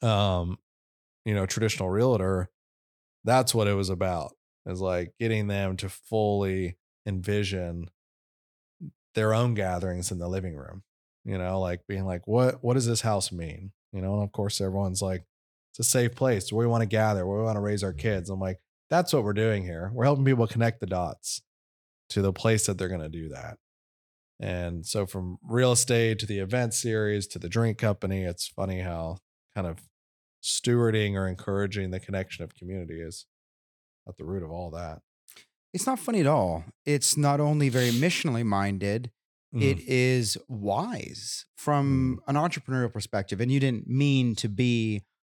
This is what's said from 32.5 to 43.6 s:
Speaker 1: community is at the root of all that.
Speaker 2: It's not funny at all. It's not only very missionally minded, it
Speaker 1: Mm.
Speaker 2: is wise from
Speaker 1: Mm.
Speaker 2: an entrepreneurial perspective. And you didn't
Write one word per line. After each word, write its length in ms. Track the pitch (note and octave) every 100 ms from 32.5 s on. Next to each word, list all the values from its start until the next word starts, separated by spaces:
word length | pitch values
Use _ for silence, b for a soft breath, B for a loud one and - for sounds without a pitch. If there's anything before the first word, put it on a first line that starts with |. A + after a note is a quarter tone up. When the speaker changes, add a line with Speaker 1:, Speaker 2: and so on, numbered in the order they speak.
Speaker 1:
community 460 | - F2+ F#2+ E2+ E2
is 260 | E2 - - _ _ _ _ _ _ _ -
at 80 | -
the 80 |
root 180 | D#2 F#2+
of 80 | D#2+
all 200 | E2+ F2
that. 280 | E2 E2 D#2 _ _ _ B B _ _
Speaker 2:
It's 140 | F#3 -
not 120 | C4
funny 220 | - A3
at 60 | C#3
all. 380 | D3 F#2 E2+ E2 -
It's 320 | - C#3+ - D3
not 240 | C#3+ C#3+
only 280 | D3 D3+ C#3
very 220 | B2 B2
missionally 540 | A#2+ E3+ - E3 A#2
minded, 640 | A2+ G2 G2 G2 G2+ A2 B2 - _ _ _
it 240 | A#2+ G#2 F2
Speaker 1:
Mm. 60 | B2+
Speaker 2:
is 500 | B2+ B2+ B2+ G#2+ - -
wise 1000 | G#2+ G2+ G#2 G#3+ A#3+ - A2 G#2 - - -
from 640 | - D3 C#3 C3+ C3 B2
Speaker 1:
Mm. 100 | -
Speaker 2:
an 60 | C#3+
entrepreneurial 560 | E3+ D3+ - C3 A#2+
perspective. 480 | G#2 - G#2 F#2+ F#2+
And 100 | A#2+
you 80 |
didn't 300 | C#3